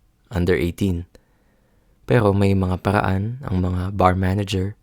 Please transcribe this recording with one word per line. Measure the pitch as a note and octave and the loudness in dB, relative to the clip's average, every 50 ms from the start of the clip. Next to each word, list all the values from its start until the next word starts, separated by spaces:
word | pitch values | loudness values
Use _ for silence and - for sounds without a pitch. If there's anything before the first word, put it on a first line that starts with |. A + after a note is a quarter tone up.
| _ _ _ _ _ _ | _ _ _ _ _ _
under | - F2 F2 F2 F2+ | -4 -2 0 0 0
eighteen. | C2+ C#2 F2 F2 - G2+ G2 F2+ F2 F2 - _ - _ _ _ _ _ _ _ _ _ _ _ _ _ _ _ _ _ - | 0 0 -4 -2 -2 -2 -2 -2 -4 -6 -12 _ -20 _ _ _ _ _ _ _ _ _ _ _ _ _ _ _ _ _ 0
Pero | B2+ B2 A2 G2+ | 2 4 4 4
may | F#2+ G2 G2+ G2 G2 | 4 4 4 2 2
mga | G2 F#2+ F#2 F#2 F2 | 2 2 0 -2 -2
paraan | - G2+ G2 G#2 - F#2+ F#2+ F#2+ G2 A2 A#2+ C3 C#3+ | 0 0 0 2 2 0 0 -2 -2 -4 -6 -10 -8
ang | - F#2+ F#2 | -4 -2 -2
mga | F2+ F2+ F2+ F2+ F2+ F#2+ | -2 -2 -2 -4 -4 -6
bar | G2+ G2 F#2 F#2 F2+ | -2 2 2 2 4
manager, | F#2 F#2+ F#2 F#2 G#2 G#2 G2 - F#2+ F#2 G2 G#2 - | 2 0 0 0 -2 -2 -2 -2 -4 -4 -4 -8 -12